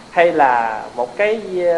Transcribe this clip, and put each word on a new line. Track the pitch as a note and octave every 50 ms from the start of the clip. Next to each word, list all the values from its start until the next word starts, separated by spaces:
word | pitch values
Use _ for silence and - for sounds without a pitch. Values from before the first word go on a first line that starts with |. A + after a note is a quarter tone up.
| - -
hay | - F3+ E3+ E3+ E3
là | D#3 C#3 C3 B2 A#2+ A2+ A2+ A2 G#2+ A2 A#2 -
một | B2 A#2+ B2 -
cái, | - G3+ G#3+ A3 A3+ G3+ F#3+ F#3 F3+ F3 F3 E3+